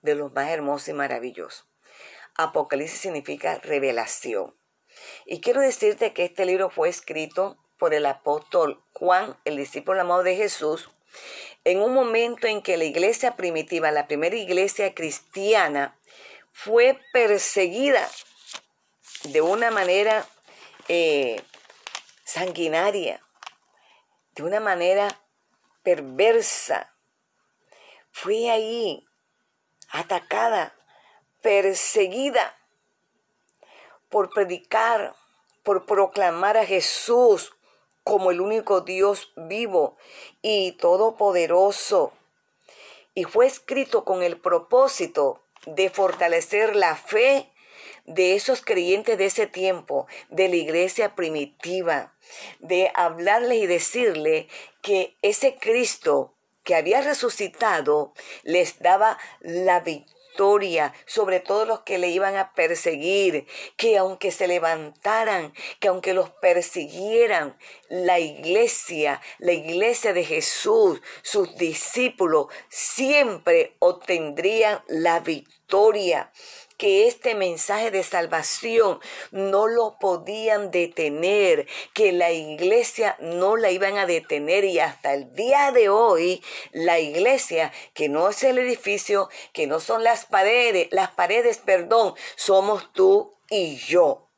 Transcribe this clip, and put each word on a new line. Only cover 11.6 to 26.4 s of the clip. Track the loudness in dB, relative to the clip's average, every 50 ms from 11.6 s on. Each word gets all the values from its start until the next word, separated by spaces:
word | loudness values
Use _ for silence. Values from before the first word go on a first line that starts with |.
| _
en | 0 2 2
un | 0 2 2
momento | 2 0 2 0 0 -2 -2 -4 -4 -4
en | -4 -4 -4 -2
que | -2 -2
la | -2 -2
iglesia | -2 -2 0 0 0 0 0 -2 -4 -4
primitiva, | -2 -6 -4 -4 -4 -6 -4 -4 -2 -2 0
la | 0 0 -2
primera | -2 -4 -2 -2 -2 -2
iglesia | -4 -6 -2 0 0 0 0 -2 -2 -4 -4 -4
cristiana, | -6 -8 -8 -8 -10 _ _ _ -6 0 2 2 2 2 0 0 -4 -4 -6 _ _ _ _ -20 -20 -20 -20 -20 -20 _ _ _
fue | -18 -8 0 2 4 4 4 2 0 _ _ _
perseguida | 2 2 4 2 0 0 -2 0 0 0 0 0 -2 0 2 2 0 0 -2 -10 -14 -18 _ _ _ -20 -20 -20 -20 _ _ _ _ _ _ _ _ _ -20 -20 -16 -16
de | -2 0 0
una | 2 2 0 0 0 0
manera, | 0 0 0 2 2 2 2 2 0 -2 -2 -6 _ _ _ _ -20 -20 -20 -20 _ -20 -8 -4
eh, | 0 0 2 2 2 0 0 -2 -4 -8 -12 _ -20 -20 _ _ -20 _ _ -18 -18 -18 -18 _ _ _ _
sanguinaria, | -12 -8 -6 -6 -6 -4 -4 -4 -2 0 0 0 0 -2 -2 -4 -6 -8 -10 _ _ _ _ -20 -20 _ _ _ _ _ _ _ _ _ _ _ _ _ _ _ _ _
de | -10 -8
una | -4 -4 -2
manera | -2 -2 -2 0 2 2 2 2 0 -2 -4 _ _ _ _ _ _ _ _ _ _ _ _ _ _
perversa. | 0 0 0 -2 -12 -2 2 2 4 4 4